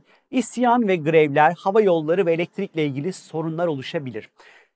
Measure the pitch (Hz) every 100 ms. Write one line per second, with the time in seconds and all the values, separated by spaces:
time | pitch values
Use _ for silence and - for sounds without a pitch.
0 | _ _ _ 262 233 - 247 240 214 185
1 | 147 160 151 143 151 175 196 202 208 170
2 | 151 170 175 165 175 - 196 165 151 131
3 | 147 180 - 156 165 160 175 143 127 170
4 | 135 110 - _ - - _